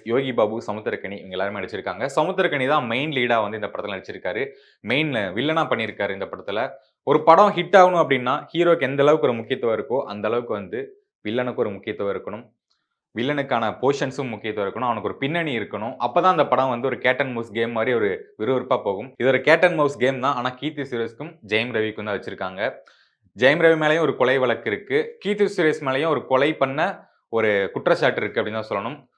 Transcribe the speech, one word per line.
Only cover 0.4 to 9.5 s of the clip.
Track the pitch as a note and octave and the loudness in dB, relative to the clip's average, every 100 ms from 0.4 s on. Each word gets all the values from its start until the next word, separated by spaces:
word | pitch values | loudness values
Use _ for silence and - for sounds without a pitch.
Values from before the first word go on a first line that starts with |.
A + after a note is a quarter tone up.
| G#2+ A2+ A2 | 0 0 -6
சமுத்திரக்கனி | G#2+ A2 G#2+ F#2+ G2+ | -6 -4 -6 -8 -12
இவங்க | F#2+ F#2 | -10 -4
எல்லாருமே | G2+ G#2 | -4 -4
நடிச்சிருக்காங்க. | F2+ G2 F#2+ F2+ C3+ D3+ | -8 -8 -8 -6 -2 0
சமுத்திரக்கனி | E3 F3+ F3 C#3+ C3 | 0 0 0 0 0
தான் | D3+ A#2+ | 0 0
மெயின் | A#2+ D3+ | -4 -2
லீடா | C3+ A#2+ A#2 | -2 0 0
வந்து | G#2 A2 | 0 -4
இந்த | G2+ | -6
படத்துல | - G2+ G2 | -8 -8 -8
நடிச்சிருக்காரு, | - F#2+ F#2 F#2+ C#3 - _ _ | -10 -8 -6 -4 -6 -10 _ _
மெயின் | G#2 C3+ D#3 A#2+ F#2+ | -2 -2 0 -2 -2
வில்லனா | F#2+ C#3+ D#3+ D3 | -2 -2 -2 0
பண்ணியிருக்காரு | A#2 A2 - G2 | -2 -4 -4 -6
இந்த | G2 F#2+ | -4 -8
படத்துல. | F#2 G2+ G2+ C3+ - _ _ - | -10 -6 -6 -6 -10 _ _ 0
ஒரு | D3+ | 4
படம் | D#3+ E3+ G#3 E3 | 6 8 6 2
ஹிட் | D3+ G3 | 6 8
ஆகணும் | F3+ F3 | 8 6
அப்படின்னா | D3 C3 B2 D3 D#3 | 2 2 0 -2 -4
ஹீரோக்கு | E3 F3 E3 C3 | 0 4 4 2
எந்த | C#3 | 4
அளவுக்கு | C#3+ D#3 C#3+ | 4 4 2
ஒரு | A#2 | 0
முக்கியத்துவம் | A2+ | -4